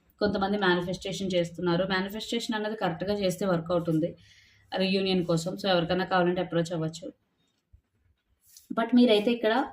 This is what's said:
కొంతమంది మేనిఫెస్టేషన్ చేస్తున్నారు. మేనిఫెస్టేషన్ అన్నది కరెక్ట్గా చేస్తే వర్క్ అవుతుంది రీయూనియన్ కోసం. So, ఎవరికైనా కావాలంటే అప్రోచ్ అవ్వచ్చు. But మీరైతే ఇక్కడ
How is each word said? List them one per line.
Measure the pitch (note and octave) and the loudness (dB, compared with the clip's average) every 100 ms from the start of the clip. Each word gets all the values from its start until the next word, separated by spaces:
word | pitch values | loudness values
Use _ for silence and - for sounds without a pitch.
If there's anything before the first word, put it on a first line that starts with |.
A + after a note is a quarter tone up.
| _ - | _ -4
కొంతమంది | G#3 G3+ G3 G#3 | -2 0 -2 0
మేనిఫెస్టేషన్ | F#3 F3+ F3 F3+ G3 F3 F#3+ | 2 0 -2 -6 -6 -6 -2
చేస్తున్నారు. | F3+ E3+ - F3 E3+ F#3+ | 0 -2 -2 0 2 2
మేనిఫెస్టేషన్ | F#3+ G3 G#3+ - A#3 A#3 G#3+ | -2 -2 -6 -6 -4 -2 -2
అన్నది | G#3+ A3+ | -4 -2
కరెక్ట్గా | F#3 E3 F#3 | -4 -2 -4
చేస్తే | G#3 F#3 F3 G3 | -2 -2 0 0
వర్క్ | E3+ E3 | 0 0
అవుతుంది | F3 E3 D#3+ E3+ - - - - _ _ F#3+ | -2 0 0 0 -6 -20 -20 -20 _ _ -2
రీయూనియన్ | F#3+ F#3+ F#3+ F#3 E3+ | 0 2 2 0 2
కోసం. | E3 F3+ G3 | 0 -2 -4
So, | G3 | 0
ఎవరికైనా | F3 E3 F3+ F#3 | 2 2 0 2
కావాలంటే | F#3 F3 F3+ | 2 2 0
అప్రోచ్ | E3+ E3+ E3 | -2 -2 -2
అవ్వచ్చు. | E3+ D#3+ E3 F#3 - _ _ _ _ _ - _ _ _ _ _ _ _ - - | -2 -4 -8 -14 -18 _ _ _ _ _ -20 _ _ _ _ _ _ _ -18 -6
But | - A3+ B3 | -4 4 6
మీరైతే | A#3+ G#3 G#3 | 6 6 2
ఇక్కడ | A#3 G#3+ A#3+ C#4 | 0 2 0 -2